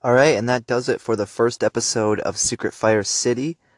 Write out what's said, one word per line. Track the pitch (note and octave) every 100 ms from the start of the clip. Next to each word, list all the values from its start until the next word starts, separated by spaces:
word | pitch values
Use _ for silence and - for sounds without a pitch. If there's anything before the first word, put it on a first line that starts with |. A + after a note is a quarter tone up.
All | B2+
right, | B2 C#3+
and | A#2 A#2
that | B2 A#2
does | B2 B2+
it | A2
for | -
the | A2 G2+
first | - A#2+ -
episode | G#2+ - - A#2 G#2+ G#2+
of | - G2
Secret | - A#2 G#2
Fire | - A2 G#2+
City. | G2+ - B2 B2 C#3+ E3+ _